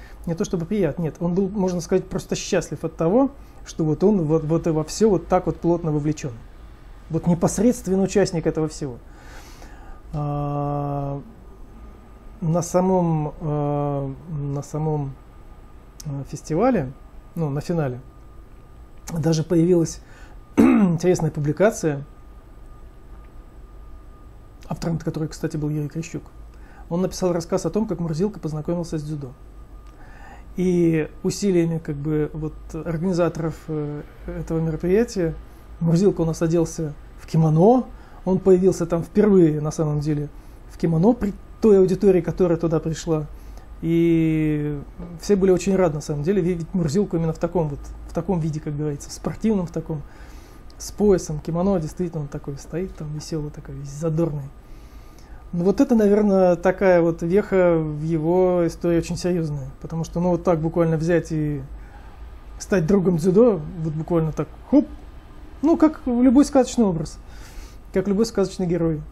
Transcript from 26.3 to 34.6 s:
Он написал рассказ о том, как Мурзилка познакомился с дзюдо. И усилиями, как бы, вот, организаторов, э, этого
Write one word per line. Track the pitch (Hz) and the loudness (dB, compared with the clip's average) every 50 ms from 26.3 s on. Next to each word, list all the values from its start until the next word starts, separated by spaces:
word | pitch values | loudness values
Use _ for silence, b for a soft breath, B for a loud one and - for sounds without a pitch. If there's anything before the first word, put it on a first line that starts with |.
| - - - - B B B B B B B - | -16 -20 -20 -20 B B B B B B B -6
Он | 170 175 185 | -4 -2 -2
написал | 185 185 - 185 180 165 | -2 -2 -2 0 0 0
рассказ | 170 165 - 196 185 185 | 0 -2 -2 -2 -2 -2
о | 165 | -2
том, | - 208 220 | -2 -2 -2
как | 214 180 - | -2 -2 -4
Мурзилка | 170 160 160 147 190 214 208 - | -4 -4 -2 -2 -2 -2 -4 -6
познакомился | - 160 151 151 147 - 170 175 170 165 165 156 | -8 -6 -6 -6 -4 -4 -4 -4 -4 -6 -6 -6
с | 147 | -6
дзюдо. | 147 156 147 139 123 - - - - - - - - - - - B B B B B B B B B B B B - - | -6 -8 -8 -10 -12 -14 -16 -20 -20 -20 -20 -20 -18 -20 -20 -20 B B B B B B B B B B B B -10 -4
И | - 180 185 180 175 170 165 160 156 151 - - - - | -2 0 2 2 4 4 4 2 2 0 -2 -6 -6 -4
усилиями, | 185 180 - 202 202 180 175 165 165 165 160 | -4 -2 0 0 2 2 2 2 2 0 -4
как | 165 - 151 | -4 -6 -8
бы, | 143 143 156 151 151 151 147 - | -6 -4 -2 0 0 -2 -2 -4
вот, | 156 156 151 - - - - - | -6 -8 -8 -8 -12 -14 -12 -12
организаторов, | 160 156 175 165 156 165 190 185 165 175 160 165 160 160 160 139 - - - | -8 -6 -4 -4 -2 -2 0 2 2 2 0 0 -2 -4 -4 -6 -6 -8 -8
э, | 156 151 147 147 147 147 - - - - - | -6 -4 -4 -6 -6 -8 -10 -14 -16 -16 -14
этого | - 175 175 160 - 165 160 | -10 -10 -8 -6 -4 -2 -2